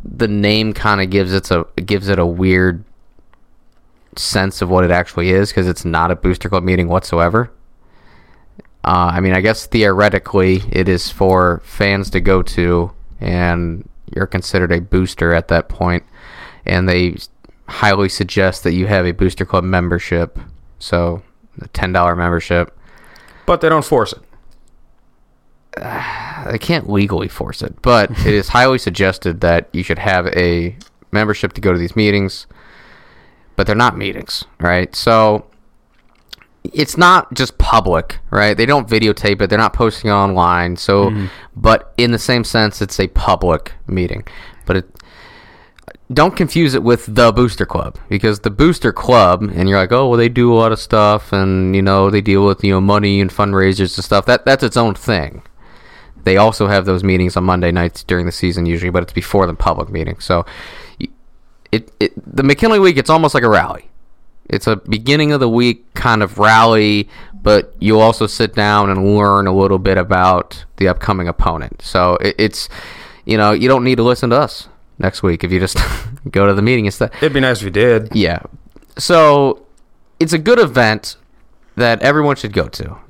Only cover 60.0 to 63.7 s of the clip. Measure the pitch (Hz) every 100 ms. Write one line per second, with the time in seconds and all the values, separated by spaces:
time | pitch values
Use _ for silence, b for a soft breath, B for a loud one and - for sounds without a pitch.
60 | 80 - - 87 - B B B B B
61 | - - - - _ _ _ 113 - -
62 | - - - - 139 143 226 214 190 139
63 | 127 160 151 139 120 101 71